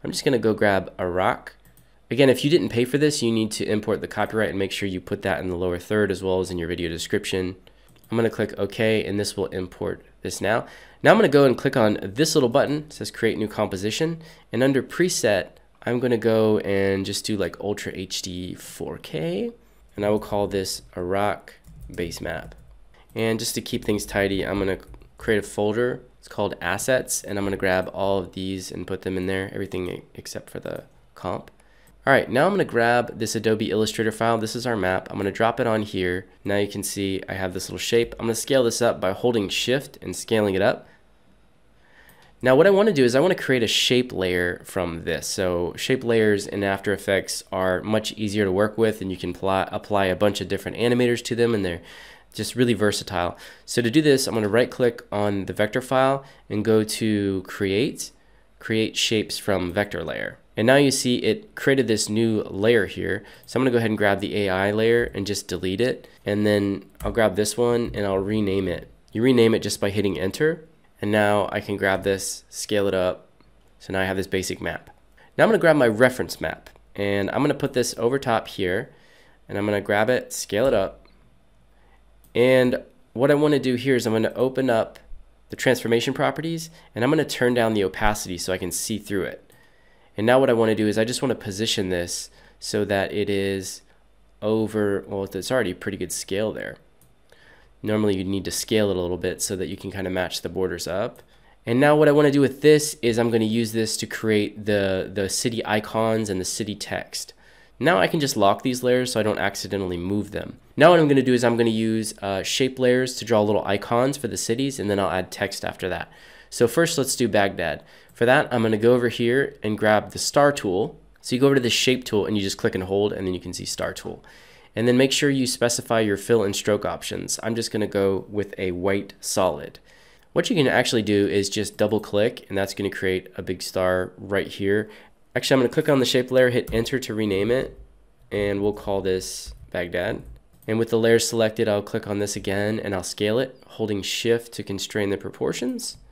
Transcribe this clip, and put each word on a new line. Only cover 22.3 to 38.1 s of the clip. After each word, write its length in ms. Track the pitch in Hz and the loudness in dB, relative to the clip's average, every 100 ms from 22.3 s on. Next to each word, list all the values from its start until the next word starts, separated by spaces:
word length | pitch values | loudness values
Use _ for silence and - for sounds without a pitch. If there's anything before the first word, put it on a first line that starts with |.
| 82 - - - - - - _ 113 | -10 -12 -20 -20 -20 -20 -20 _ -4
And 240 | 113 113 | -2 -2
just 160 | 117 - | -4 -6
to 40 | |
keep 240 | 110 117 | -6 -6
things 220 | - 104 - | -2 -2 -2
tidy, 400 | 104 98 98 76 | -2 0 0 -2
I'm 140 | 98 | -2
gonna 180 | 95 90 - - - - | -2 -4 -8 -20 -20 -10
create 200 | - 107 | 0 0
a 40 | |
folder. 600 | - - 104 107 123 131 - _ | 0 -2 -2 0 -2 -4 -12 _
It's 80 | - | -14
called 260 | - 101 - | -6 -4 -4
assets, 640 | 87 95 - 127 - - | -4 -2 0 0 0 -6
and 120 | - 101 | -4 -4
I'm 80 | |
gonna 120 | 98 95 | -4 -2
grab 340 | 95 92 90 | 0 0 -2
all 260 | 87 98 98 | -4 -2 -2
of 160 | 92 | -4
these 360 | - 95 95 92 | -8 -6 -8 -8
and 160 | 87 90 | -12 -8
put 160 | 95 | -8
them 140 | 95 95 | -6 -4
in 100 | 92 | -4
there, 240 | 95 95 | -4 -6
everything 380 | 101 95 92 90 | -8 -8 -6 -6
e-, 120 | 92 - | -8 -14
except 360 | - - - - | -18 -14 -14 -12
for 100 | - | -12
the 240 | 50 50 - _ _ - | -10 -12 -14 _ _ -12
comp. 340 | 90 107 - _ _ _ _ _ - | -8 -8 -10 _ _ _ _ _ 2
All 60 | |
right, 180 | 131 - | 2 4
now 160 | 117 170 | 2 2
I'm 60 | |
gonna 120 | 202 | 2
grab 540 | 123 117 117 120 113 - | 0 2 4 2 0 -4
this 160 | 110 | -4
Adobe 380 | 113 110 107 110 | 0 0 0 0
Illustrator 400 | 104 110 - 110 | 0 0 0 -2
file. 260 | 107 113 113 | 0 0 0
This 160 | 107 | -2
is 100 | 123 | -6
our 120 | 123 110 | -4 -2
map. 320 | 92 92 - | 0 -2 -4
I'm 60 | - | -4
gonna 160 | 98 | -4
drop 260 | 95 113 117 | 0 0 2
it 80 | 117 | 0
on 160 | 110 | 0
here. 440 | 104 98 90 92 98 - | -2 -2 -2 -2 -8 -12
Now 120 | 98 101 | -2 0
you 120 | 101 | 0
can 160 | 104 | -4
see 360 | 98 - 98 95 - | -6 -4 -4 -4 -6
I 40 | |
have 200 | 95 95 | -6 -6
this 160 | 92 - | -6 -10
little 100 | 92 | -8
shape. 360 | - 117 117 | 0 0 0